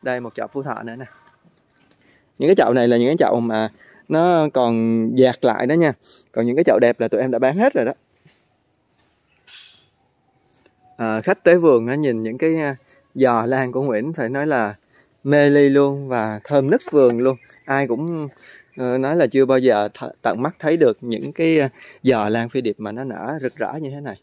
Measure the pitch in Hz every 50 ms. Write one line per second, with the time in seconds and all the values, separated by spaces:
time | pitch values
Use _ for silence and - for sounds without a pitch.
0 | - 131 127 123 123 117 _ - 110 110 _ 139 135 143 120 110 113 117 113 120
1 | 131 - _ _ _ _ _ _ _ _ _ _ _ _ _ _ _ _ _ _
2 | _ _ _ _ _ _ _ _ - 151 190 190 151 110 123 131 120 120 120 117
3 | 120 127 151 170 156 117 - 120 117 117 113 110 110 107 _ _ _ _ _ _
4 | _ _ 147 156 165 180 180 165 156 151 - 131 127 117 117 113 113 113 113 113
5 | 113 113 117 127 127 127 120 - - 131 110 - 117 123 147 165 170 151 123 _
6 | _ _ - _ _ _ _ - 117 120 120 143 175 175 117 104 123 120 117 _
7 | 117 113 - 107 127 131 127 117 131 131 139 185 220 269 - - 120 113 139 _
8 | _ _ _ _ _ _ _ _ _ _ _ _ _ _ _ _ _ _ _ _
9 | _ _ _ _ _ _ _ _ _ _ - - - - - _ _ _ _ _
10 | _ _ _ _ _ _ _ _ _ _ _ _ _ _ _ _ _ _ _ _
11 | 117 113 110 110 110 - 190 - _ 175 170 180 165 160 139 117 113 117 131 147
12 | 156 139 120 110 110 110 113 131 156 160 160 160 156 143 139 127 _ _ _ _
13 | _ _ _ 135 135 127 120 117 110 117 131 131 135 127 120 127 135 143 117 107
14 | 117 151 165 160 131 113 131 139 147 156 151 127 113 104 104 _ _ _ _ _
15 | _ _ _ _ _ 139 143 147 143 143 143 147 143 139 139 143 143 139 139 139
16 | 139 135 127 120 110 110 107 107 - - 147 139 135 139 170 254 - - - 147
17 | 135 123 120 117 123 131 131 120 _ _ _ _ _ - 135 139 139 127 117 117
18 | 151 170 170 160 151 143 _ _ _ - - - _ _ _ - 131 127 123 131
19 | 131 135 156 175 156 120 - 135 135 127 135 131 127 127 113 104 104 104 _ -
20 | - - - _ _ 120 90 107 123 151 180 _ - 156 160 170 160 123 110 _
21 | - 120 117 107 113 135 147 - 165 165 160 156 143 135 _ _ - - - _
22 | _ 127 127 113 104 107 110 117 117 117 - 135 123 117 101 _ 107 104 104 117
23 | 135 135 110 87 85 117 147 160 131 127 _ - 113 98 123 156 160 135 135 143
24 | 143 135 101 98